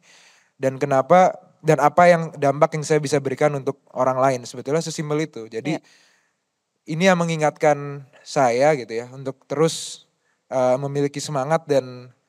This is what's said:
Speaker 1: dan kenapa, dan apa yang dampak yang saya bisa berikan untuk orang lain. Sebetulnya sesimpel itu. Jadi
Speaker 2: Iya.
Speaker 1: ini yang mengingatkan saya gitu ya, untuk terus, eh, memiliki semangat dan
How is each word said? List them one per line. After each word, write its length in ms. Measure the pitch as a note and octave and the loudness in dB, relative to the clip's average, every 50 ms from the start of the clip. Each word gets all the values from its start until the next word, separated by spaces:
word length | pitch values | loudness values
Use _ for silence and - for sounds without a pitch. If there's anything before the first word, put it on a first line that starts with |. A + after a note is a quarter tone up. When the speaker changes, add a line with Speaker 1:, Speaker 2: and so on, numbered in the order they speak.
| _ _ _ _ _ _ _ _ _ _ _ | _ _ _ _ _ _ _ _ _ _ _
Speaker 1:
dan 220 | - B2+ C3 C3+ | -4 -4 -4 -2
kenapa, 560 | C3 - C#3+ C3+ C3+ B2+ - F3 F#3 F#3 - - - _ _ _ _ | -2 -2 0 0 0 4 6 6 6 6 4 2 -4 _ _ _ _
dan 200 | - D#3+ D#3 - | 0 0 2 4
apa 260 | D3 D3 - F3 F3 | 4 2 4 6 6
yang 160 | F3 F3 E3 E3 D#3 | 6 6 4 2 -8
dampak 420 | - D3+ C#3+ C#3 C#3 D3 D#3+ D#3 - | -6 -2 -2 0 2 2 0 0 0
yang 80 | D#3 C#3+ | -6 -2
saya 140 | - D#3 D3+ | 0 0 0
bisa 200 | D3+ C3 D3 C#3+ | 0 0 -2 -2
berikan 320 | C3+ C3 B2+ - D3 D3 | -2 -4 -2 0 0 0
untuk 260 | D3 C3+ B2+ C3+ C3+ _ _ _ | 0 -2 -6 -6 -8 _ _ _
orang 240 | - B2 B2+ C3 C3 | -4 -2 -2 0 0
lain. 240 | B2+ C3 C3+ C3 B2 | 2 0 0 0 -2
Sebetulnya 360 | A#2+ - - B2 A2+ C3+ D3 E3+ | -8 -12 -14 -12 -6 -4 -4 -4
sesimpel 460 | E3 E3 D3+ - D3+ D3 D3 D3+ D#3+ | -4 -6 -8 -10 -6 -4 -4 -4 -4
itu. 220 | D3+ - A#2 A2 | -6 -8 -16 -16
Jadi 280 | A2+ A2+ A2+ B2+ C#3 - | -10 -10 -8 -6 -6 -6
Speaker 2:
Iya. 80 | - _ _ _ _ _ _ _ _ _ _ _ _ _ _ _ _ _ _ _ _ _ | -6 _ _ _ _ _ _ _ _ _ _ _ _ _ _ _ _ _ _ _ _ _
Speaker 1:
ini 200 | - D#3 D#3 F#3+ | -10 -4 0 2
yang 100 | G3 F#3 | 2 4
mengingatkan 840 | E3+ E3+ E3 E3 D#3 D3+ D3 - - D#3+ D3+ D3 C#3+ C#3+ C#3+ C#3+ C#3+ C3+ _ _ - | 2 0 -2 -2 0 0 -2 0 2 2 2 2 2 -2 -10 -12 -14 -16 _ _ -20
saya 540 | _ - - D3 C3+ A#2 A#2 B2 C#3 D3+ D#3+ | _ -6 -2 0 2 2 2 2 2 2 2
gitu 160 | C3 A2+ G#2+ | 0 -4 -8
ya, 140 | A2+ A#2 B2 B2 | -8 -10 -10 -10
untuk 300 | C3 C3+ C3+ C3+ - _ _ | -16 -12 -12 -12 -12 _ _
terus, 600 | - C#3+ C#3+ D#3+ D#3+ - - - - - - _ _ _ _ _ _ _ _ _ - | -8 -2 0 0 0 0 -4 -12 -14 -16 -18 _ _ _ _ _ _ _ _ _ -6
eh, 280 | A#2+ C3 B2+ B2+ B2+ | -2 0 2 2 2
memiliki 420 | C3+ C#3+ C#3 C#3 C#3+ C#3+ C#3+ C#3+ C#3+ | 0 -2 -4 -4 -2 -2 -2 -4 -8
semangat 440 | - - D3+ C3+ C3 D3+ D#3+ D#3+ - | -10 -6 -6 -6 -2 -2 -2 -2 -2
dan 460 | D3 C#3+ C3 B2+ B2+ B2 B2 B2 B2+ _ _ _ | 0 0 0 0 -2 -16 -18 -20 -20 _ _ _